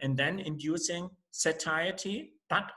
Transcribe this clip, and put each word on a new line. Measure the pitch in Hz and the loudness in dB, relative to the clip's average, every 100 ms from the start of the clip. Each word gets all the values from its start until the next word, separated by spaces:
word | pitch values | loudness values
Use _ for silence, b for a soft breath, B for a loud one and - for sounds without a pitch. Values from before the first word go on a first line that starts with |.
and | 135 135 | 0 2
then | 143 190 | 2 0
inducing | 170 156 151 170 160 170 180 - _ | -4 -4 0 0 0 -2 -6 -12 _
satiety, | - 160 240 170 160 175 190 196 214 320 - - | 0 0 2 0 2 2 -2 -2 -4 -6 -12 0
but | 180 208 | 0 0